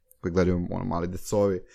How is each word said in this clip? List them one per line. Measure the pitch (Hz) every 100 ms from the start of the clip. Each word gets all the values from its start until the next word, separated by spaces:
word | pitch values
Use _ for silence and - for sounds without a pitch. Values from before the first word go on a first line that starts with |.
| _ _
koji | 92
gledaju, | 87 90 87 87
ono, | 90 92
mali | 85 90
decovi. | 90 - 107 101 92 -